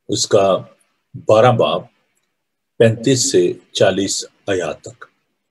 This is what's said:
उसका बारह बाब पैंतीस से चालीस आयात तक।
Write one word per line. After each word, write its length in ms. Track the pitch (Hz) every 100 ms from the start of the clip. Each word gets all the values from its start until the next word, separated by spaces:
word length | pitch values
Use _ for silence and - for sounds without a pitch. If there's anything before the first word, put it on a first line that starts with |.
| -
उसका 640 | 101 - 107 98 90 - _ _ _ _ -
बारह 340 | - 110 123
बाब 380 | 117 80 87 - _ _ _ _ _ _ _ _ _
पैंतीस 520 | 113 117 135 131 -
से 280 | 92 87 - _ -
चालीस 500 | 101 95 95 - - _ -
आयात 380 | 95 82 - -
तक। 200 | - - _ _ _ _